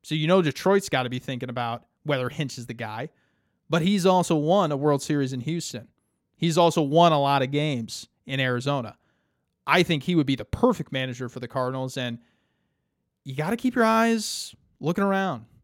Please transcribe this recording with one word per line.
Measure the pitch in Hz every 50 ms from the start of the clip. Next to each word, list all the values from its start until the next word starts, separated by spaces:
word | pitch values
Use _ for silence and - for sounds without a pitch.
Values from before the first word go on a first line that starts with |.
So | _ - 151
you | 156 156
know | 165 185 190
Detroit's | 165 147 - - - 185 202 202 - -
gotta | 147 131 123 120
be | 127 123
thinking | - - 131 120 123 127
about | 120 123 120 117 117 117 _ _ _ _ -
whether | 151 143 127 123 123
Hinch | - 165 151 123 -
is | 127 117
the | 123 113
guy. | 120 117 107 107 117 139 156 _ _ _ _ _ _ _ _ _ _ _ -
But | 156 165 160
he's | 190 208 196 170
also | 190 185 180 165 - 170
won | 151 147 160 190 208 180 151
a | 147
World | 135 147 151 143 135 -
Series | - 151 143 139 127 135
in | 127
Houston. | 120 151 170 170 - - - 110 - _ _ _ _ _ _ _ _ _ _
He's | - 165 170 151
also | 180 170 165 - 170
won | 151 135 151 170 170 170
a | 156 143
lot | 139 139 139 135 131
of | 131
games | 143 143 151 156 139 117 113 - - - - _ _ _ _
in | 135 135 135
Arizona. | 131 127 123 120 127 143 143 135 113 98 - _ _ _ _ _ _ _ _ _ _ _ _ _ -
I | - 151 185 170
think | - 165 139
he | - 180 180
would | 160 139
be | 135 135
the | 123 -
perfect | - - - 233 254 202 - 147 -
manager | 143 131 131 131 120 127 127 117
for | - 127
the | 123
Cardinals, | - - 135 127 127 131 131 131 127 -
and | 135 123 120 117 117 _ _ _ _ _ _ _ _ _ _ _ _ _ _ _ _ _ _ _ _ _
you | 139 131
gotta | 143 151 180 233
keep | 233 - 254 -
your | 247 226
eyes | 220 220 226 226 226 226 220 208 - - - - - - _ _ _ _ -
looking | 127 156 180 202 202
around, | 196 196 190 190 185 139 110 113 _ _ _